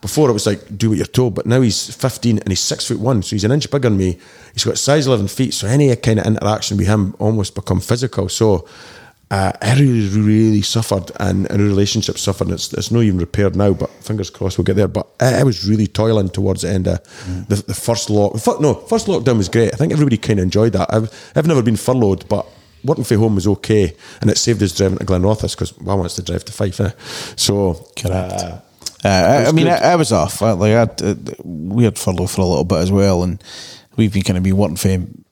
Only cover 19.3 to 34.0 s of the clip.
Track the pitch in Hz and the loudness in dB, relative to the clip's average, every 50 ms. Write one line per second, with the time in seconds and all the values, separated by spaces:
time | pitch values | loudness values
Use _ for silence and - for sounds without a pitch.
19.3 | 123 110 98 85 - 113 117 104 - - 143 170 - 151 151 139 117 101 - - | 2 2 0 0 2 2 2 2 0 0 -2 0 2 2 2 2 2 0 0 0
20.3 | 110 101 92 92 - 104 92 92 90 95 87 - - 113 110 110 - - - - | 0 2 2 2 2 2 2 2 2 0 -2 0 0 -2 -2 -2 -8 -14 -20 -6
21.3 | - - 156 165 165 135 110 117 113 101 - - 127 127 117 101 95 92 - - | -4 -2 0 2 2 2 2 2 0 0 0 0 0 2 2 2 2 0 -2 0
22.3 | 107 101 - - - - _ _ _ - _ 127 160 - - - 120 101 110 113 | 0 0 0 -2 -14 -20 _ _ _ -10 _ -4 -2 -2 0 0 2 2 2 2
23.3 | 107 98 87 104 101 - - - 110 107 98 85 - - - - - - - 104 | 2 2 2 0 0 0 0 2 2 4 4 2 -2 -8 -20 -20 -16 -2 0 0
24.3 | 101 - - - 117 98 104 95 - - 98 95 92 - - - 95 90 90 98 | 0 2 0 0 0 2 0 -2 0 0 0 0 0 -2 -2 -2 0 2 2 2
25.3 | 107 104 - - - - - - - - - 92 98 98 90 87 - - 90 87 | 0 0 -2 -6 -4 -6 -8 -8 -8 -12 -6 -4 -2 -2 -2 -4 -6 -8 -8 -6
26.3 | 85 87 - - 107 - 101 98 90 - 101 104 - - - - - - - - | -6 -6 -8 -10 -6 -4 -4 -4 -2 -2 -2 -2 -2 -6 -16 -16 -14 -12 -12 -14
27.3 | - - - - 101 101 101 92 82 78 - - _ - - 90 90 92 92 90 | -6 -4 -2 0 0 2 0 0 -2 -4 -8 -18 _ -8 -6 -4 -4 -4 -4 -6
28.3 | 92 95 92 87 87 92 - _ _ _ - - - - - 101 98 95 87 87 | -6 -8 -8 -8 -10 -16 -18 _ _ _ -16 -16 -16 -4 -2 0 2 4 4 4
29.3 | 131 143 117 123 160 156 165 165 170 - - 147 180 170 156 107 113 92 78 - | 4 4 4 4 4 4 4 4 2 2 2 2 2 2 2 2 2 0 0 0
30.3 | - - 101 113 107 87 101 107 107 117 117 98 - - - 92 98 58 - - | -2 -2 0 0 2 2 2 4 4 4 2 0 -2 -4 -4 -4 -4 -4 -8 -14
31.3 | - - - - 87 78 76 90 101 117 120 110 95 - - - 92 87 87 90 | -14 -14 -12 -12 -10 -10 -8 -4 0 2 2 2 2 0 -4 -4 -2 -2 -2 -4
32.3 | - - 95 90 90 69 76 90 98 80 87 92 98 98 98 98 95 87 90 90 | -2 0 0 0 2 0 0 0 0 0 0 2 2 2 4 4 2 2 0 -2
33.3 | 85 90 - - - - - - - - _ _ _ - | -4 -6 -10 -18 -20 -18 -18 -20 -20 -20 _ _ _ 0